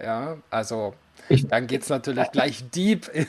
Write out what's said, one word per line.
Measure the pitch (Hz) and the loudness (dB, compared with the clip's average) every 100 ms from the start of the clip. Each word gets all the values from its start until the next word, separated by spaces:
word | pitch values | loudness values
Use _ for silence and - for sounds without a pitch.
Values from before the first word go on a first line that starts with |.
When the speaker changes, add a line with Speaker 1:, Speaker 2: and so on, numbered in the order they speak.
Speaker 1:
Ja, | 120 113 143 156 _ | -6 -4 -4 -10 _
also | 110 110 113 104 - _ - - | -4 -2 -4 -4 -8 _ -20 4
Speaker 2:
Ich | 135 139 | 4 6
Speaker 1:
dann | 113 123 | 0 0
geht's | 131 - | -4 -2
natürlich | - - 123 - | -2 -2 0 0
gleich | 139 139 120 127 | 2 0 -2 -8
deep | 175 196 208 - 156 | 0 2 2 0 -4